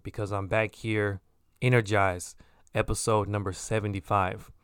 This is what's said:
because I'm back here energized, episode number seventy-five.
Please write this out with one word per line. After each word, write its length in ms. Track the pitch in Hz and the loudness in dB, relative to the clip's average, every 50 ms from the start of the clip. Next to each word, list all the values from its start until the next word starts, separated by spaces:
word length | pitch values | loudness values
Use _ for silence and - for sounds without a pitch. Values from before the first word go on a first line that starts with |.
| _ | _
because 300 | 107 - - 107 95 104 | -12 -8 -6 -6 -4 -4
I'm 160 | 98 98 90 | -6 -4 -2
back 260 | 107 110 110 101 - | 0 0 0 -2 -4
here 460 | - - 113 107 107 104 104 98 92 - _ _ _ _ _ _ _ | -8 -6 -2 0 0 0 0 -2 -6 -10 _ _ _ _ _ _ _
energized, 760 | - 127 127 120 110 98 107 101 98 95 90 90 - - - - - _ _ _ _ _ - | 2 4 4 4 4 4 4 4 4 4 2 -2 -8 -14 -16 -20 -20 _ _ _ _ _ -2
episode 540 | 110 110 - 110 - - - 110 107 101 | -2 0 0 -2 -2 0 2 2 2 2
number 240 | 95 104 104 98 98 | 0 -2 -4 -4 -4
seventy-five. 1000 | 87 - - - 110 110 104 104 101 98 - - 104 101 95 92 101 101 - - - - | -6 -8 -6 -4 -2 -2 -2 -2 -4 -6 -2 0 2 2 2 0 -2 -8 -12 -18 -20 -20